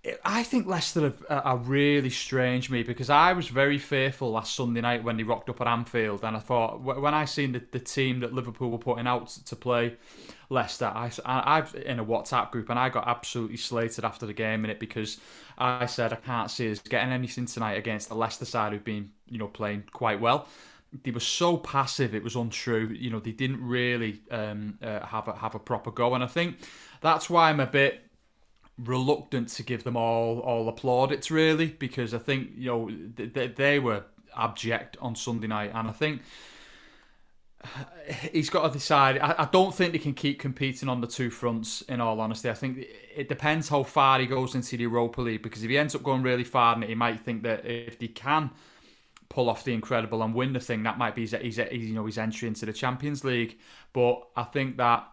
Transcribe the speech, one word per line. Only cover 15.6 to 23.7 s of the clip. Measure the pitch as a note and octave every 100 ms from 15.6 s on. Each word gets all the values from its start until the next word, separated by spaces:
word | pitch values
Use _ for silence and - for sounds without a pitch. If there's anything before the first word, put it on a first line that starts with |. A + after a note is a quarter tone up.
| B2 B2 B2
said, | - A2+
"I | A2+
can't | C3+ A#2+ A2
see | - A2+
us | G#2+
getting | - A#2+ B2+
anything | B2+ B2 - A#2+
tonight | - A2
against | G2+ A2+ G#2+ -
the | A2
Leicester | A2+ -
side | B2 A#2+ G#2+
who've | G2+
been, | G#2+ G#2 G2+ _ -
you | A#2
know, | G#2
playing | - G#2+ G#2 -
quite | - A#2 G2+
well." | A#2 C#3 - - - - _ C3+
They | C3+
were | A#2
so | - - F3 E3+
passive, | - C#3 C3 - B2
it | G#2+
was | A2
untrue. | B2 A#2 - - A2+ A2
You | A2 B2
know, | A2+
they | A2
didn't | A2 C3 C3+
really, | B2